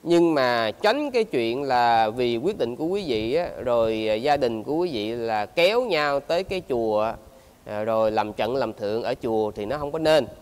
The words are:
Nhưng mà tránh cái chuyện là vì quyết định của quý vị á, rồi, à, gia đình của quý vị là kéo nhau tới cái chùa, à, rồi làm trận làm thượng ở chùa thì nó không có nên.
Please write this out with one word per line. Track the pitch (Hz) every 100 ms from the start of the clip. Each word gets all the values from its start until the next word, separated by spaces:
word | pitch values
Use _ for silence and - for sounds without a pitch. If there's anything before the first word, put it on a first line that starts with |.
Nhưng | 156 170 170
mà | 156 127 120 110
tránh | - 208 262 294
cái | 247
chuyện | - 139 117 123
là | 143 123 120 117 110
vì | 120 123 117
quyết | 151 220
định | 120 120
của | 156
quý | 196 180
vị | 113 110
á, | 147 170 82
rồi, | 120 120 113 110 110
à, |
gia | 107 135 147
đình | 127 113
của | 110
quý | 151 180
vị | 123 107
là | 120 113 110 104
kéo | - 175 226
nhau | 254 160 147 139
tới | - 170
cái | 190 190 -
chùa, | 127 113 107 110 113 - - - -
à, | - 104
rồi | 107 110 110
làm | 107 107
trận | 104 110 135
làm | 117
thượng | 107 104 110
ở | 107 123
chùa | 123 110 107
thì | 107
nó | 104 143
không | 143
có | 160
nên. | 156 156 113 -